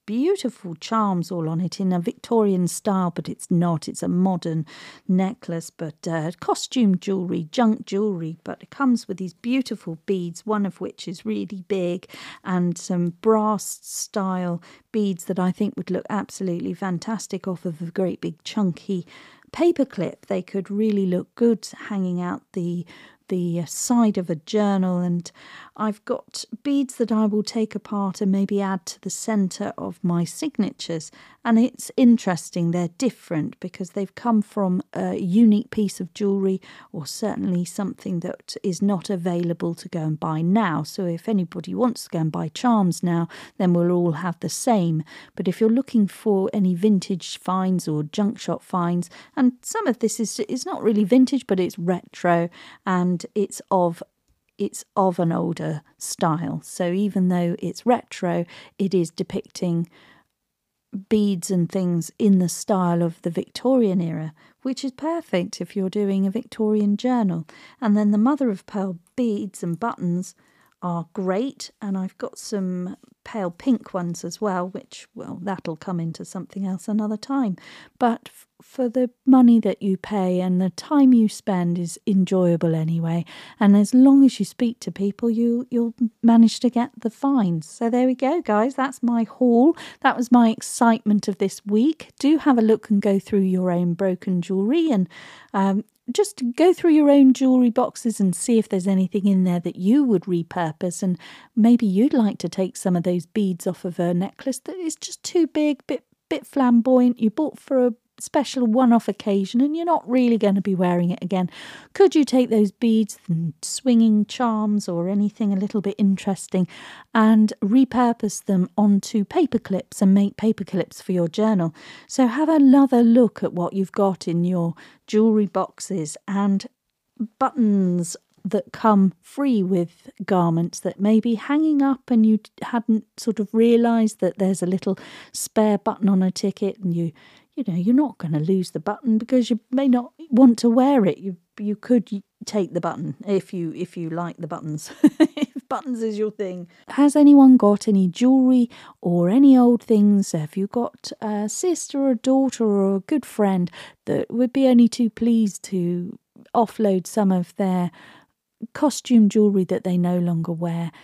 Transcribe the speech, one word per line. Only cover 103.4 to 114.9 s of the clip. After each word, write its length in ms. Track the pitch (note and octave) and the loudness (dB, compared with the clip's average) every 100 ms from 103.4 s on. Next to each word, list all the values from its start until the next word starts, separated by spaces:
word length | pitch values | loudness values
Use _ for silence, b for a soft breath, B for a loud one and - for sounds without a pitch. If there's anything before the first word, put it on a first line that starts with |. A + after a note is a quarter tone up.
| G3 F3 F#3+ | -2 -2 -6
off 180 | F3 | -6
of 140 | F3 E3+ | -8 -4
a 160 | F3 | -2
necklace 440 | F3 G3 - C4+ B3 | -2 -4 -6 -8 -8
that 160 | - F#4+ | -10 -8
is 200 | E4 - | -8 -8
just 260 | - - | -14 -14
too 240 | - F4 D#4 | -4 -2 0
big, 400 | D4+ D4+ C4+ - | 0 -2 -2 -6
bit, 180 | C4 - _ _ | -10 -10 _ _
bit 180 | D4 - | -10 -6
flamboyant, 720 | C#4 B3 A#3 B3+ B3+ B3 A#3+ | 0 4 4 4 4 4 2
you 100 | A3 | -2
bought 280 | - D4+ - | -2 -4 -6
for 280 | - C4 B3 | -2 0 0
a 80 | A3+ _ _ | -2 _ _
special 460 | - D4+ B3 C4 A#3 | -4 -2 -2 -2 0
one-off 420 | A#3 B3 A#3 - | 2 4 4 0
occasion 540 | F#3+ G#3+ G3 F#3+ A#3+ | -4 -2 -2 0 0
and 120 | C#4+ | 0
you're 100 | D#4+ | 0
not 240 | E4+ D#4+ - | -2 -2 0
really 280 | B3+ A#3+ A3 | 2 2 2
gonna 240 | G3+ G3 | 2 0
be 140 | G3+ | 0
wearing 360 | F#3 F3+ F3 F3 | 0 0 2 0
it 80 | - | -4
again. 280 | F3+ F#3 F3+ B B B B | -4 -2 -4 B B B B
Could 200 | - F#4+ | 2 4
you 100 | D#4 | 4
take 260 | C4 B3+ B3 | 2 2 2
those 200 | A3 G3+ | 2 2
beads 480 | - A#3 A3 G#3 - - | 2 2 2 0 -6 -6
and 260 | E3 E3 - | -4 -4 -6
swinging 640 | - - C4 A#3 A3+ G#3+ G#3 | -10 -4 2 4 4 4 0
charms 640 | - A#3+ G#3+ G#3+ G#3 | -2 -2 0 0 -2
or 200 | G3 | -2